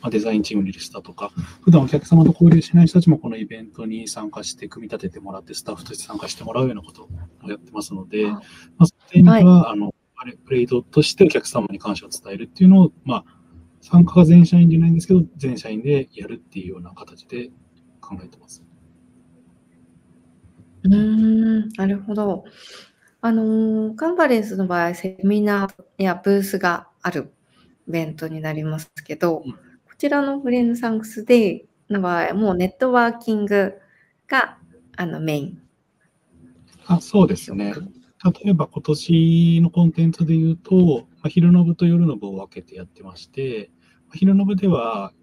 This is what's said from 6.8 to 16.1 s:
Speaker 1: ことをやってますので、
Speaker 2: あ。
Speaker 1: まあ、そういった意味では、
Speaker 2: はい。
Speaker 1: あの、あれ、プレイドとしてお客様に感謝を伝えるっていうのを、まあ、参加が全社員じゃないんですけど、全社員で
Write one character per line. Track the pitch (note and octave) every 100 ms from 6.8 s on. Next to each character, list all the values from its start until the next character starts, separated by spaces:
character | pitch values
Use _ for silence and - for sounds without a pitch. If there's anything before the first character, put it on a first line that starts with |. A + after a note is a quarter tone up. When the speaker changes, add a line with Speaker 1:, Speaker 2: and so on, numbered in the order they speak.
Speaker 1:
こ | F#2
と | _ - E2+ E2+ _
を | F#2+
や |
っ | G#2
て | _
ま | G#2+
す | G#2
の | G2 F#2
で、 | G#2+ G#2+
Speaker 2:
あ。 |
Speaker 1:
ま | G#2 - - - _
あ、 | E3+
そ | _ _
う | -
い |
っ |
た | F3+
意 |
味 | A3+
で | F3+
は、 | F3+
Speaker 2:
は | A#2
い。 |
Speaker 1:
あ | G#2
の、 | G#2 - _ _
あ |
れ、 | -
プ | - _
レ | C3
イ | A#2+
ド | B2
と | - -
し | D3
て | - F#3
お |
客 | - -
様 | B2 G2
に | G2+
感 | G#2
謝 | F#2 -
を |
伝 | - -
え | G2
る | A#2
っ |
て | -
い | F#3
う |
の | F#3+ F3+
を、 | _
ま | B2 A#2
あ、 | - _ _ - _ _
参 | _ F3
加 | E3+ F3+
が |
全 | E3 F3
社 | E3+ F3
員 | E3+
じ | E3
ゃ |
な | E3
い |
ん | E3
で |
す | -
け |
ど、 | F#3 D#3+ -
全 | C#3 A#2
社 | A2+
員 | G#2+
で | B2+ C#3+ C3